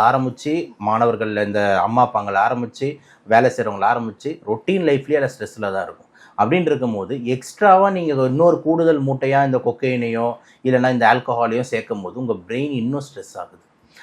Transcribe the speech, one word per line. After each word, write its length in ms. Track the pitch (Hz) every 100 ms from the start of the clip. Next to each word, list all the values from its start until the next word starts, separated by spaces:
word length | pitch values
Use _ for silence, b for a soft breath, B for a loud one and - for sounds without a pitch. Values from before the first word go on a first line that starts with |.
| 113
ஆரம்பிச்சு, 600 | 131 127 127 147 165 - - 104
மாணவர்கள்ல 580 | 113 117 110 107 104 104
இந்த 340 | 104 101 95
அம்மா 300 | 98 120 120
அப்பாங்கள 260 | 107 101 98 110
ஆரம்பிச்சு, 500 | 120 120 - 139 143 b b
வேலை 260 | 101 113 127 -
செய்றவங்கள 300 | 107 101 101
ஆரம்பிச்சு 480 | 120 113 104 143 160 104
ரொட்டீன் 380 | 110 - 190 160
லைஃப்லயே 240 | 139 143
எல்லாம் 180 | 147 131 -
ஸ்ட்ரெஸ்ல 340 | 104 - 104
தான் 100 | 95
இருக்கும். 260 | 85 - _ b b -
அப்படின்னு 320 | 107 180 156
இருக்கும்போது 540 | 139 123 104 92 135
எக்ஸ்ட்ராவா 640 | 120 131 - - 208 185 196
நீங்க 340 | 190 165 135
இன்னொரு 380 | 131 135 170 160
கூடுதல் 420 | 151 165 165 151
மூட்டையா 400 | 135 131 135 139
இந்த 140 | 139 127
கொக்கைனையோ 800 | 120 117 131 123 117 113 117 120 b b
இல்லைன்னா 260 | 127 127 127
இந்த 220 | 127 110
ஆல்கஹாலையோ 460 | 123 127 117 117 117
சேர்க்கும் 420 | 123 110 - 104
போது 160 | 90 110
உங்க 140 | 123
பிரெயின் 380 | 98 87 120 147
இன்னும் 300 | 131 117 139
ஸ்ட்ரெஸ் 380 | 139 101 92 -
ஆகுது. 240 | 87 92 _ _ B B